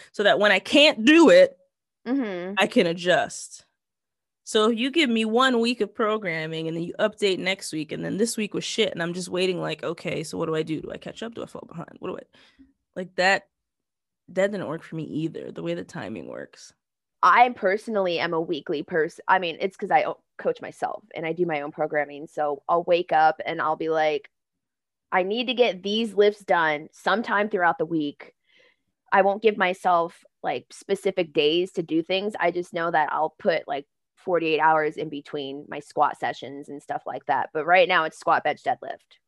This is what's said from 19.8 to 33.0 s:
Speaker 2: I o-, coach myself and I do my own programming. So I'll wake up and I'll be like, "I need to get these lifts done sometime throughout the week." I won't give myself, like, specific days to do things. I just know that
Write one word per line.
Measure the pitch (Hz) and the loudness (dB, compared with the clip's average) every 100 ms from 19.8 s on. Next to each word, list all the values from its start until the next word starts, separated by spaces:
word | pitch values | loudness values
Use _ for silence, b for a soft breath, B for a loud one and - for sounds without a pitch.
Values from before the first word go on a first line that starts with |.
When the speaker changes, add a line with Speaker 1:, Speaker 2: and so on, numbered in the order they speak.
| 196 | 0
Speaker 2:
I | 160 | 0
o-, | - - _ - | 0 -4 _ -6
coach | 180 - | -6 -4
myself | - - - - - | -10 -8 -8 -8 -12
and | - 160 | -8 -6
I | |
do | 170 175 | -2 -2
my | 151 | -2
own | 143 | -6
programming. | 160 156 156 143 143 160 | -4 -2 -2 -4 -8 -12
So | - 151 143 - | -4 -4 -4 0
I'll | 170 | 0
wake | 175 175 175 | 2 0 2
up | 156 156 156 - | 4 4 2 -4
and | 165 | -4
I'll | 151 156 | -2 -2
be | 160 | -2
like, | 160 156 147 - _ _ _ _ _ _ _ _ | 0 0 -2 -6 _ _ _ _ _ _ _ _
"I | 185 | -2
need | 185 226 247 | -2 -2 -4
to | |
get | 233 233 180 | 0 0 0
these | 196 214 233 | -4 -2 -2
lifts | 190 208 208 | 4 2 2
done | - 175 160 147 156 | 0 2 2 0 -6
sometime | - - 196 233 208 208 | -6 -2 -2 0 -2 0
throughout | 202 170 175 | 2 0 0
the | 165 | -2
week." | 165 147 - - _ b b b b b _ _ | -2 -4 -8 -20 _ b b b b b _ _
I | 196 | 2
won't | 196 202 | 4 2
give | 220 214 | 0 2
myself, | 185 185 185 175 170 - _ _ | -2 0 2 2 0 -8 _ _
like, | - 131 - | -6 -6 -8
specific | - - 196 196 175 170 | -18 -4 -2 0 -2 0
days | 151 147 170 180 | 2 2 2 -2
to | - | -6
do | 165 156 | -2 -2
things. | 170 190 208 208 | 0 -2 -2 -2
I | 175 | -2
just | 175 175 | -2 -6
know | 170 170 | -4 -2
that | 170 | 0